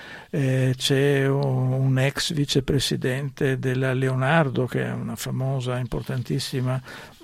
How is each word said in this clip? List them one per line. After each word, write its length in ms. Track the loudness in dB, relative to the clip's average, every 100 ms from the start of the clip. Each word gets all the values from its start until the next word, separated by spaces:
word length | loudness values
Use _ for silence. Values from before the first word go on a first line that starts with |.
| -18 -18 -6
eh, 460 | -2 2 2 2 0
c'è 500 | 2 4 4 4 2
un, 460 | 2 2 2 2
un 260 | 2 2 4
ex 360 | 2 0 -2
vicepresidente 1200 | -2 0 0 2 0 0 0 0 -2 -4 -2 0 0
della 360 | 0 0 0
Leonardo, 720 | 0 0 0 2 4 4 0 0
che 180 | -2
è 80 | -2
una 240 | -4 -6 -6
famosa, 640 | -4 -2 -2 -2 -2 -4
importantissima 1000 | -4 -4 -4 -4 -2 -2 -2 -2 0 -2 -6 -14 -18 -10